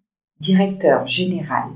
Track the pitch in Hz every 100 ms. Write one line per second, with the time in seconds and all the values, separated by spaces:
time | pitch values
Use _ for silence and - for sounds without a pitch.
0 | _ _ _ - 151 190 196 190 165 131
1 | - - 185 170 147 123 123